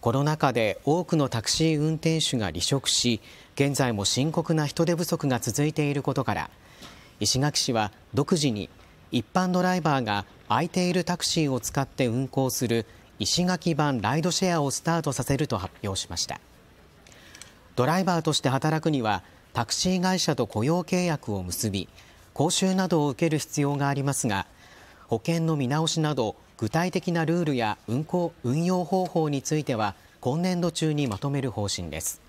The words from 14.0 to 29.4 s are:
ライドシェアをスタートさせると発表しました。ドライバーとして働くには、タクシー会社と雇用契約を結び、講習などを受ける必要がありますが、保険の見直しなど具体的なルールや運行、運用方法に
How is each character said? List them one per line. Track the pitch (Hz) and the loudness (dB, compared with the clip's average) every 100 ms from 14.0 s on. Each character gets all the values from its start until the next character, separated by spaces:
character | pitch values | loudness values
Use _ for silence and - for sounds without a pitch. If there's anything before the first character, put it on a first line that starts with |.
ラ | 101 143 | 2 2
イ | |
ド | 170 | 0
シ | 165 190 | 0 2
ェ | 170 | 2
ア | |
を | 139 | 0
ス | - | -2
タ | - 165 | 0 0
ー | |
ト | 156 | 0
さ | 131 | -2
せ | 123 139 | 0 0
る | 147 | 0
と | 107 | -2
発 | 92 - | -4 -8
表 | 104 95 | -6 -6
し | - | -6
ま | 85 | -6
し | - | -6
た。 | - - - - - - - - - - - - - - | -8 -14 -20 -20 -20 -20 -20 -20 -20 -20 -20 -20 -20 -12
ド | - | 0
ラ | 127 175 | 2 2
イ | |
バ | 185 170 | 2 0
ー | |
と | 160 | 2
し | 147 | 0
て | 143 | 2
働 | 131 156 156 | 0 0 0
く | 160 | 0
に | 147 | 0
は、 | 110 104 - - - | 0 -2 -6 -20 -10
タ | - 117 | -4 -4
ク | |
シ | - 180 185 | -2 0 2
ー | |
会 | 185 185 | 2 0
社 | - 139 | 0 0
と | 113 | -2
雇 | 110 | 0
用 | 120 175 | 0 0
契 | 170 180 | 0 0
約 | 180 151 - | 0 -2 -4
を | 101 | -6
結 | 90 - 110 | -4 -4 -2
び、 | 98 87 - - - - | -2 -4 -14 -20 -20 -20
講 | - 147 | -2 0
習 | - 190 190 | 2 2 2
な | 185 | 2
ど | 170 147 | 2 2
を | |
受 | 131 170 | 2 0
け | |
る | 156 | 0
必 | - - | -2 -2
要 | 143 143 | 0 2
が | 139 | 0
あ | |
り | 139 | 0
ま | 139 | 0
す | 135 120 | 0 0
が、 | 98 95 - - - - - - | 0 -2 -12 -20 -20 -20 -20 -4
保 | 113 | -2
険 | - 165 | 0 0
の | 160 156 | 0 0
見 | 127 | 0
直 | 147 160 | 0 0
し | - | 0
な | 156 | 0
ど | 135 110 - - - | 0 -2 -2 -16 -6
具 | 110 | -2
体 | 160 180 | 0 0
的 | 180 175 | -2 0
な | 170 | 0
ル | 156 175 | 2 0
ー | |
ル | 160 | 0
や | 131 110 104 - | 0 0 -2 -4
運 | 120 | -4
行、 | 156 180 170 - | -2 -2 -2 -4
運 | 120 143 | -2 0
用 | 170 185 | 2 0
方 | 165 190 180 | 0 0 0
法 | 175 156 | 0 0
に | 143 | -2